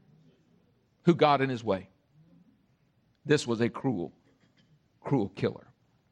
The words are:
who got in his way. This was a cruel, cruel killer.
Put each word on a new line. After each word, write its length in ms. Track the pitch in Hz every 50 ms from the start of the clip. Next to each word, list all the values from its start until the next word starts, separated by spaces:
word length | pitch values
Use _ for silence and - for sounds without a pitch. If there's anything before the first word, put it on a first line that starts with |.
| _ _ _ _ _ _ _ _ _ _ _ _ _ _ _ _ _ _ _ _ -
who 100 | 170 170
got 280 | 131 151 147 143 135
in 80 | 135 135
his 140 | 127 113 110
way. 260 | 107 95 95 92 - _ _ _ _ _ - - _ - - _ _ _ _ _ _ _ _ _ _ _ _ _ _ _ _ -
This 200 | 143 151 143 -
was 140 | 120 117 104
a 100 | 120 110
cruel, 440 | - - - 135 117 90 82 - - _ _ _ _ _ _ _ _ _ _ _ _ _ _ _ _ _
cruel 280 | - - 143 131 98 98
killer. 380 | - - - 110 - - - - _ _ _ _ _ _ _ _